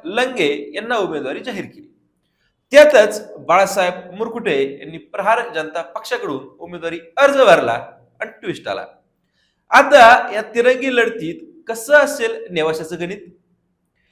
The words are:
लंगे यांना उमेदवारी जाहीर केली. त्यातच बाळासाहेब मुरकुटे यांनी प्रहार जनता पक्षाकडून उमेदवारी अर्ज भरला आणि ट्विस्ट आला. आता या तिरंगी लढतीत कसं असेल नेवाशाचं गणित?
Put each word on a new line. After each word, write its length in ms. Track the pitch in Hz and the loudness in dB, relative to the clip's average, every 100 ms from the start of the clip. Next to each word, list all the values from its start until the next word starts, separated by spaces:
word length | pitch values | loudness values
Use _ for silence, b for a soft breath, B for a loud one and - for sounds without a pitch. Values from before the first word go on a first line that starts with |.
लंगे 680 | 160 214 254 247 151 147 - | -8 -4 -4 -2 -2 -2 -8
यांना 220 | 180 220 240 | -10 -6 -4
उमेदवारी 440 | 180 156 131 - | -4 -6 -8 -10
जाहीर 240 | 254 202 | -12 -12
केली. 300 | 123 - - _ _ _ _ _ _ _ _ | -14 -18 -20 _ _ _ _ _ _ _ _
त्यातच 640 | 277 302 269 214 - - - | 6 8 8 4 0 -12 -10
बाळासाहेब 800 | 139 175 196 - 180 180 - | 0 2 2 0 -2 -4 -10
मुरकुटे 640 | 185 233 233 208 139 139 139 | -10 -10 -6 -4 -2 -2 -6
यांनी 180 | 151 165 | -16 -18
प्रहार 540 | - - 196 233 226 | -14 -6 -2 0 -2
जनता 280 | - 160 - | -8 -8 -8
पक्षाकडून 760 | - - - 247 - - - _ | -10 -12 -8 -8 -6 -10 -12 _
उमेदवारी 420 | 170 175 165 165 - - | -18 -12 -10 -10 -8 0
अर्ज 200 | 277 277 | 2 4
भरला 500 | 233 180 120 117 - - _ - | 4 4 2 -4 -8 -20 _ -16
आणि 100 | 107 - | -16 -14
ट्विस्ट 260 | 208 151 113 | -12 -10 -8
आला. 160 | 95 85 _ _ _ _ _ _ _ - | -8 -10 _ _ _ _ _ _ _ 0
आता 600 | 185 277 285 233 240 - | 2 6 8 8 6 2
या 80 | 202 | -8
तिरंगी 540 | 214 233 247 254 269 247 | -6 -2 0 0 0 0
लढतीत 680 | 220 - 165 170 - - - | 0 -2 -10 -12 -18 -18 -12
कसं 280 | 226 - | -10 2
असेल 520 | 294 277 277 226 226 - | 4 4 -2 -6 -6 -8
नेवाशाचं 460 | 175 156 160 160 170 | -4 -2 -4 -8 -10
गणित? 180 | 175 202 - _ _ _ _ _ _ _ _ | -10 -10 -16 _ _ _ _ _ _ _ _